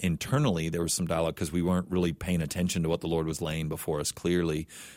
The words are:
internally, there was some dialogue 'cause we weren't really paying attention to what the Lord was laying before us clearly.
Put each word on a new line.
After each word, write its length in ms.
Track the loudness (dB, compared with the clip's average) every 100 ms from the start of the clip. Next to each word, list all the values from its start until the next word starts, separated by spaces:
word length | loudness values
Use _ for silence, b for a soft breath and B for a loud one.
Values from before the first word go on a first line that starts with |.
internally, 680 | 0 0 0 2 2 2 0
there 120 | 0
was 100 | 0
some 140 | 0 0
dialogue 300 | 2 0 0
'cause 160 | -2
we 100 | 0
weren't 260 | 2 2 2
really 240 | 2 2
paying 300 | 0 0 0
attention 400 | 0 0 0 0
to 60 | 0
what 120 | 0
the 60 | 0
Lord 200 | 0 0
was 120 | -2
laying 280 | -4 -2 -4
before 320 | -4 -2 -2
us 100 | -2
clearly. 560 | -2 2 2 2 -2 -4 B B